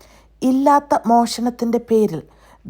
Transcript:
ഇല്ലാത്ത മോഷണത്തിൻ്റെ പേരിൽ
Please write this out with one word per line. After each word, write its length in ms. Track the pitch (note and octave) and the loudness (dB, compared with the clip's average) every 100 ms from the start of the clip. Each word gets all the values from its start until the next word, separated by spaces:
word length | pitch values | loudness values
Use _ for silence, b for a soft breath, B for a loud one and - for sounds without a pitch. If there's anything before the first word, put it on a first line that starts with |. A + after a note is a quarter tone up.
| b b b b B3+ | b b b b -2
ഇല്ലാത്ത 500 | C4 C#4 C#4+ C#4+ C#4+ A3 | 2 2 2 2 -2 2
മോഷണത്തിൻ്റെ 680 | A#3 A#3 - A#3+ B3 A#3 A#3 A#3 | 2 2 -4 -6 -4 -4 -4 0
പേരിൽ 340 | A3+ G#3 D#3+ - b b b | 0 0 -4 -12 b b b